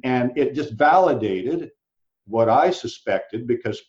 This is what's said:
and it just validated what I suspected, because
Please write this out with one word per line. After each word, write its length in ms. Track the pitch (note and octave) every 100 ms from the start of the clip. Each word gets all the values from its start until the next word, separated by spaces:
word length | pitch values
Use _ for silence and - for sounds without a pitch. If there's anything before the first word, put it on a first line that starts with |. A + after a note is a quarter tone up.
and 260 | C3 B2+ B2 D3
it 180 | C3+
just 200 | B2+ -
validated 960 | G#2 D3 F3+ F3+ A2 G#2 F#2 F#2 E3+ D#3+ _ _ _ _ _ G2+
what 220 | A2+ A2+
I 220 | B2+ F3+
suspected, 800 | F3 A#2+ - A2 F#2+ - A#2 A#2+
because 320 | A#2+ A2 -